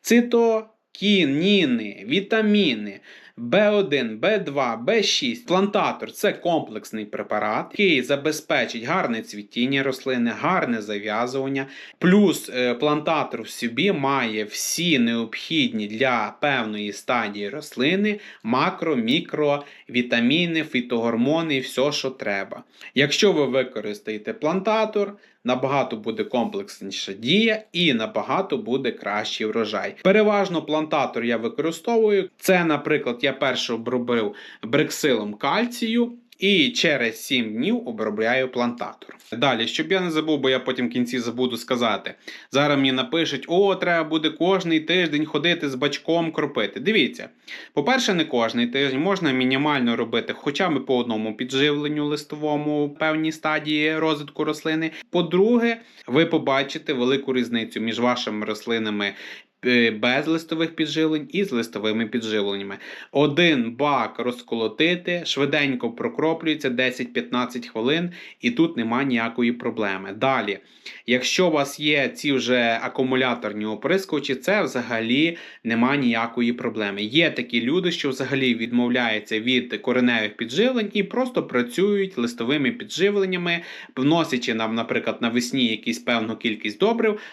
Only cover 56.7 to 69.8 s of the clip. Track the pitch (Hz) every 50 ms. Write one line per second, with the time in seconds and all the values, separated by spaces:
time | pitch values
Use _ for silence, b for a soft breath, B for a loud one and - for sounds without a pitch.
56.7 | - 156 - - 151 120 123 127 139 139 139 139 127 127 120 113 117 113 110 110
57.7 | - - 110 113 110 117 120 123 120 120 - 113 107 107 107 107 107 - - 117
58.7 | 117 113 110 107 104 104 101 98 98 B B B B B B B _ _ - 123
59.7 | 123 120 117 113 107 107 120 123 131 143 147 156 160 160 160 - 165 160 165 160
60.7 | - - 160 147 147 160 160 156 156 151 143 - - 190 202 202 131 117 113 113
61.7 | - 104 104 107 107 113 117 107 - 120 113 110 107 107 101 101 98 98 98 98
62.7 | 98 B B B B B B B - 139 147 151 139 160 175 170 151 127 113 113
63.7 | 117 123 147 147 139 127 113 104 - - 120 123 120 - - - 117 117 113 107
64.7 | 110 - 156 170 180 175 175 180 175 175 165 - - 135 143 139 147 151 143 139
65.7 | 127 123 123 117 117 - 117 120 - - 151 160 160 160 165 160 151 151 - 131
66.7 | 120 123 131 127 123 - 127 120 - 120 117 - 123 123 123 120 - 123 120 -
67.7 | - 110 113 131 151 170 175 175 175 B B B B B - 120 120 139 165 165
68.7 | - 120 113 113 117 131 139 135 123 117 113 113 117 - 120 117 120 120 - 120
69.7 | 113 110